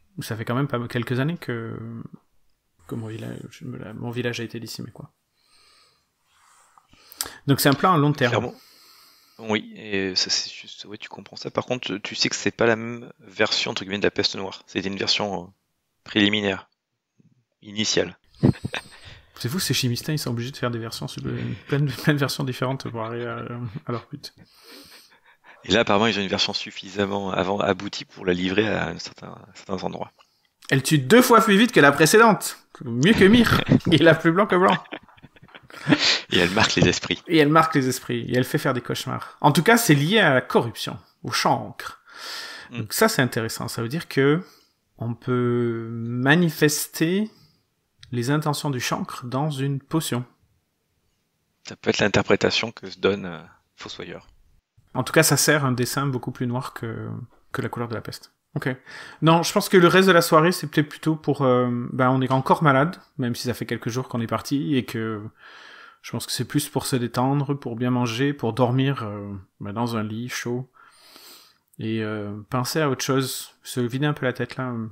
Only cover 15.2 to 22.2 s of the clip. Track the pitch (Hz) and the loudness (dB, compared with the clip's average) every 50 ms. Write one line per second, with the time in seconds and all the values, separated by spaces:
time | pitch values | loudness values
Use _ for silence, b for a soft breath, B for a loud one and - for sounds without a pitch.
15.2 | 110 101 95 90 87 98 _ _ _ _ _ _ _ _ _ _ - - - 110 | -2 -4 -6 -8 -10 -14 _ _ _ _ _ _ _ _ _ _ -12 -2 2 2
16.2 | 104 101 107 107 101 101 95 90 - _ _ _ _ _ _ _ _ _ _ _ | 4 4 2 2 0 -2 -2 -4 -8 _ _ _ _ _ _ _ _ _ _ _
17.2 | _ _ _ _ _ _ _ _ - 107 101 107 107 - - - 92 87 90 _ | _ _ _ _ _ _ _ _ -18 -12 -4 -4 -2 0 0 0 0 -2 -6 _
18.2 | _ _ _ - - - - - - - - - B B B B B B B B | _ _ _ 0 2 2 2 0 -6 -10 -10 -10 B B B B B B B B
19.2 | B _ - - - 120 143 190 - - 131 - - 123 120 - - - 156 147 | B _ -16 -10 -8 -6 -6 -4 -4 -2 -2 -2 -2 -2 -2 -4 -4 -4 -4 -4
20.2 | - 131 120 117 117 127 139 - - 120 120 113 113 113 - - 127 127 - 135 | -4 -6 -6 -6 -8 -8 -8 -6 -6 -6 -6 -6 -8 -10 -10 -10 -10 -10 -10 -8
21.2 | 131 131 120 120 123 120 120 101 - - 143 139 151 135 123 - - 156 151 143 | -8 -8 -6 -6 -6 -8 -8 -10 -6 -4 0 0 0 0 -2 0 2 2 2 2